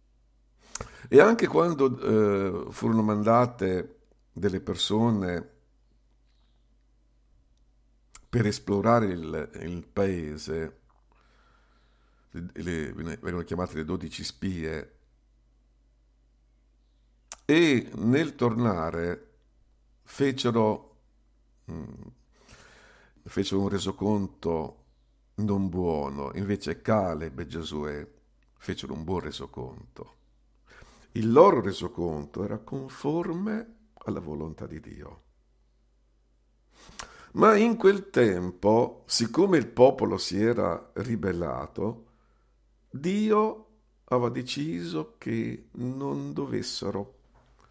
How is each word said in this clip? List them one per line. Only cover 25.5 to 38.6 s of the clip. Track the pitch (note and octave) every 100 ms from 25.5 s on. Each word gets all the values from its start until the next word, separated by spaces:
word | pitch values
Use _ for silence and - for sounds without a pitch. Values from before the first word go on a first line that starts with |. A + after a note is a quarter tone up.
| G2 F#2+
buono, | F2+ F2 D#2 C#2 C#2 C#2
invece | F2 G2 G2+ D2+ -
Caleb | - A2 F#2 D#2 D#2+ C2+
e | D2
Giosuè | E2 D#2+ D2+ D2 D2 - _ _ _ _ _
fecero | - F2 -
un | D2
buon | E2 F2+
resoconto. | D2+ C2+ C2+ - B1+ - - - - _ _ _ _ _ _ - - - -
Il | A2 A2
loro | B2+ G3 D3+
resoconto | G2 F2+ E2+ - F2 D2+ D2 -
era | G2+ A2
conforme | - C#3 C3+ - C#3+ E3 E3+ E3+ G#3 A3 A3+ - _ - -
alla | G2
volontà | D#2+ D2 D#2+ D2+ -
di | D2+
Dio. | - - - - _ _ _ _ _ _ _ _ _ _ _ _ _ _ _ _ - - - - -
Ma | - G#3 G#3
in | A#3 A3+
quel | F#3+ G3+ -
tempo, | - A2+ F2+ F2+ -